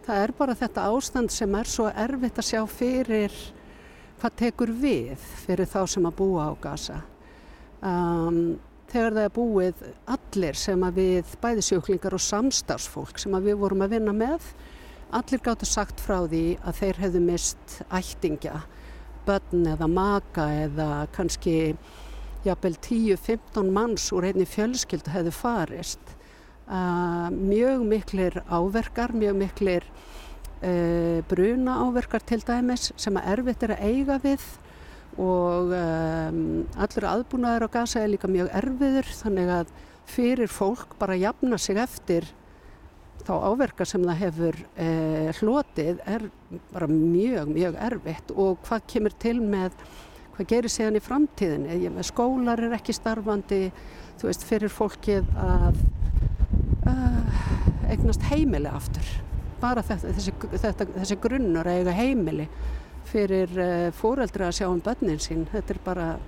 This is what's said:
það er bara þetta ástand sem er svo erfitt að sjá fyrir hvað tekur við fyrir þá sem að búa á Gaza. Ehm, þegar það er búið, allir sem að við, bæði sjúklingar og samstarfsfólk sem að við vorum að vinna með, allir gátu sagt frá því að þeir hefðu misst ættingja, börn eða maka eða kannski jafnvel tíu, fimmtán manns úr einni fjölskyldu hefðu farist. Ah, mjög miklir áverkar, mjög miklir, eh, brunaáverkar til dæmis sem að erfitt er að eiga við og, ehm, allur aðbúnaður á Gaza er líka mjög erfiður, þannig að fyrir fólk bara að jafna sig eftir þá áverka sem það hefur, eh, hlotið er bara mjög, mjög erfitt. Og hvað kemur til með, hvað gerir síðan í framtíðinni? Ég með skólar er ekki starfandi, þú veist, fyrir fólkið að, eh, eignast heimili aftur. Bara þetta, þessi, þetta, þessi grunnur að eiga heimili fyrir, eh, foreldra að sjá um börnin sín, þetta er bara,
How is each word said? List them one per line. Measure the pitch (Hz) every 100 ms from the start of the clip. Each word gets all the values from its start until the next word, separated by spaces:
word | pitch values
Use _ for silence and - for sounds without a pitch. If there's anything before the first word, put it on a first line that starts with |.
| -
það | 208 202
er | -
bara | 277 233
þetta | 247 - 190
ástand | 240 - 190 202
sem | - 208 202
er | 240
svo | - 220
erfitt | - 233 269 247 233
að | 220
sjá | 226 214
fyrir | - 247 254 247 214 208 - - - - - - - - -
hvað | 233 -
tekur | 233 - 233 226
við | 277 180 117 139 - - -
fyrir | 185 180
þá | 202 185
sem | - 170
að | 151
búa | 190 180 151
á | 143
Gaza. | 147 143 - 156 156 - - - - - - -
Ehm, | 196 180 175 170 165 170 170 165 - - -
þegar | 240 226 220
það |
er | 208
búið, | 226 240 202 180 175 - - -
allir | 262 - 202 170 135
sem | - 185 185
að | 180
við, | 185 185 170 -
bæði | 233 220 180
sjúklingar | 185 - 185 190 185
og |
samstarfsfólk | - 208 262 - - 120 - - 143 -
sem | 208
að | 190 196
við | 208
vorum | 202 190 196
að | 226
vinna | 214
með, | 208 233 330 - - - - - - -
allir | 233 - 262
gátu | - 226 -
sagt | - 196 -
frá | - 190
því | 170 165 165 180
að | - 165
þeir | 196 180
hefðu | 190 175 175
misst | 170 - - - - -
ættingja, | 185 180 - 175 151 151 151 151 - - - - - -
börn | 196 - 175 170
eða | 156 160
maka | 175 196 202 - - 151 151
eða | 151 151 156 147 151 -
kannski | 165 - 180 160 160 156 - - - - - - 196
jafnvel | 180 190 160
tíu, | - 233 220 180
fimmtán | - 226 - 220 190 196
manns | 233 214 - 180
úr | 180
einni | 190 175
fjölskyldu | - 220 247 - 165 -
hefðu | 180 170 160
farist. | 240 233 156 - - - - - - - - - -
Ah, | 190 180 175 175 175 170
mjög | 180 190 208 247 269
miklir | 220 214 - 190 180 175 -
áverkar, | 175 180 214 220 - 240
mjög | 233 214 196
miklir, | 196 - 196 180 - - - - - - - -
eh, | 185 175 170 170 170 170 165
brunaáverkar | 185 196 247 254 254 247 247 240 226 -
til | 233
dæmis | - 240 247 247 - -
sem | - 190
að | - 208
erfitt | 247 233
er | 226 214
að |
eiga | 208 254 277 269
við | 277 277 - - - - - - - -
og, | 185 180 175 175 180 180
ehm, | 170 160 160 165 160 165 160 160 165 165
allur | 202 - 196
aðbúnaður | 208 247 254 240 233 226
á |
Gaza | 240 233 240
er | 214
líka | 196 190
mjög | 185 180
erfiður, | 185 254 254 277 269 262 -
þannig | 220 190 180 180
að | 165 - - - -
fyrir | - 240 254 220
fólk | - 196 240 - -
bara | 196
að | 185 196
jafna | - 254 220
sig | - 196
eftir | 240 - - 170 170 - - - - - - - - - -
þá | 170 196
áverka | 240 247 - 180
sem | 196 175
það | 165
hefur, | 190 160 170 156 - -
eh, | 165 160 160 156 156 165
hlotið | 214 269 277 - 156 175 -
er | 220 214 - - 170 -
bara | 180 160
mjög, | 156 165 170 226 233 147
mjög | 151 175 -
erfitt. | 220 226 156 160 - 196
Og | 190 180 -
hvað | 226 -
kemur | 233 214 -
til | 226 240
með, | 214 202 185 - - - - - - -
hvað | 190
gerir | 233 240
síðan | - 220 214
í | -
framtíðinni? | 262 294 - 190 147 143 170 180
Ég | 180
með | 175
skólar | - 240 262 240 233
er | 233 226
ekki | - 220
starfandi, | 226 220 208 208 - 196 190 - - - - -
þú | 185
veist, | 180 -
fyrir | 214 208
fólkið | - 214 - - 196 180 -
að, | 185 180 180 - - - - - - - - - - - -
eh, | 262 247 240 233 196 - - - - - 220
eignast | - -
heimili | - 294 302 160 147
aftur. | 143 - - - - - - - -
Bara | 240 247
þetta, | - 190 180
þessi, | 185 190 - - -
þetta, | 220 185 196
þessi | 190 190 196
grunnur | 226 262 214 165 170
að | 180
eiga | 180
heimili | 180 247 254 170 151 156 - - - - - -
fyrir, | 220 202 190 180 185
eh, | 180 175 175
foreldra | 165 220 269 233 190 180
að | 165
sjá | 190
um | 180
börnin | 185 240 190 151
sín, | - 160 160
þetta | 214 -
er | 190
bara, | - 180 165 170